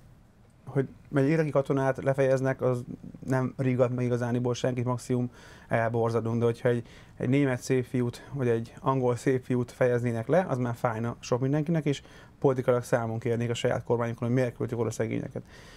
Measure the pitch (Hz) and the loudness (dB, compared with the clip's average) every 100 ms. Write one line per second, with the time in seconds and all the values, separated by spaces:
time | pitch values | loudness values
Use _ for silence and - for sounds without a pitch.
0 | - - - - - - - 139 131 - | -20 -20 -20 -20 -20 -20 -4 -2 -2 -8
1 | - 139 135 160 151 139 139 135 135 131 | -2 2 4 2 2 0 2 2 2 0
2 | 120 135 131 131 131 135 123 123 120 - | 0 2 4 4 2 0 0 0 -4 -12
3 | - - - 131 127 - 131 127 123 123 | -14 -12 -2 0 0 -2 0 2 2 2
4 | 123 120 120 120 123 120 131 123 120 123 | 0 0 0 0 -2 -2 -2 -2 -2 -4
5 | - 123 123 - - - - 120 113 117 | -2 -2 -2 -6 -20 -20 -2 0 0 0
6 | 113 113 113 117 117 117 123 120 - - | 0 0 0 0 0 2 0 0 -4 -16
7 | - - 123 139 139 123 - 131 120 127 | -20 -6 0 2 2 0 0 0 0 -2
8 | 120 - - 143 123 117 113 - 135 135 | -2 -4 -12 -4 0 0 -2 -4 -2 2
9 | 123 120 143 127 - 123 120 - 127 120 | 0 0 0 0 0 -2 -2 0 2 2
10 | 120 113 113 165 190 123 123 117 123 110 | 0 -2 2 2 2 -2 -2 -2 -2 -2
11 | 117 - - 123 131 151 151 165 147 139 | -4 -6 -4 0 0 0 0 0 0 -4
12 | - - - - 143 127 123 123 117 123 | -8 -20 -20 0 2 2 2 0 2 0
13 | 113 113 120 117 120 117 123 123 - 117 | 0 -4 -2 -2 -2 -2 0 -2 0 -2
14 | 117 113 117 131 123 - 117 117 113 113 | -2 -2 0 2 0 -2 -4 -2 -4 -2
15 | 113 117 - 127 - - - | -4 -4 -6 -10 -14 -20 -20